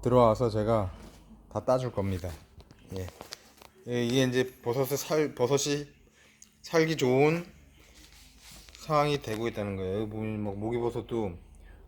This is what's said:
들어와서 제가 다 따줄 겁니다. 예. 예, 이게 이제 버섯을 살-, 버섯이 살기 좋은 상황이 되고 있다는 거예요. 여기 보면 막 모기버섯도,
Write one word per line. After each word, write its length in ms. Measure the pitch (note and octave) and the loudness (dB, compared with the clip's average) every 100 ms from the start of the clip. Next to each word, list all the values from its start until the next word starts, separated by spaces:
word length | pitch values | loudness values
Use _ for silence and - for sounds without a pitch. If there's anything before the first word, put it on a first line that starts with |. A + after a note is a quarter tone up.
들어와서 460 | B2 B2 A#2 G#2+ B2 | 6 6 6 6 0
제가 440 | G#2+ G#2+ A2+ F#2+ - - - - - - | 0 2 0 0 -8 -20 -20 -20 -20 -8
다 140 | G#2 | -6
따줄 280 | A#2 B2+ B2+ | 0 0 0
겁니다. 360 | G#2 G2 F#2 F2+ D#2+ - - - - - F#2+ | -4 -4 -4 -6 -12 -18 -20 -20 -20 -14 -10
예. 100 | F2+ - - - - - - _ - | -10 -14 -18 -18 -20 -20 -20 _ -6
예, 160 | A#2+ A#2+ | -2 2
이게 180 | C3 | 2
이제 280 | C3 B2 B2+ - | 2 2 0 -4
버섯을 360 | A#2+ A#2+ C3 C#3 | -4 -2 0 -2
살-, 360 | - D#3 D3 | 0 0 0
버섯이 540 | - B2 C#3 D3 C#3+ C#3+ - _ _ _ _ - _ | 0 2 2 2 -2 -6 -16 _ _ _ _ -20 _
살기 360 | - E3 D#3+ D3+ | -2 2 2 2
좋은 480 | C3 B2+ D3+ E3 F3 - - - - - - - - - - - - - | 2 4 4 2 -4 -18 -20 -20 -20 -20 -20 -20 -20 -20 -20 -20 -20 -20
상황이 420 | - D3+ D3 C#3+ | -2 2 2 0
되고 260 | - A2 A2+ | -4 -4 -4
있다는 300 | A2 G#2 F#2+ | -4 -6 -4
거예요. 240 | F#2+ G2 | -4 -4
여기 80 | G#2+ | -6
보면 340 | G#2+ A2 G#2+ | -6 -6 -6
막 140 | G#2 G2+ | -6 -6
모기버섯도, 760 | A2 A#2+ A#2+ A#2 G#2 A#2+ G#2 E2+ - - - - | -4 -2 -4 -6 -6 -4 -4 -8 -18 -20 -20 -20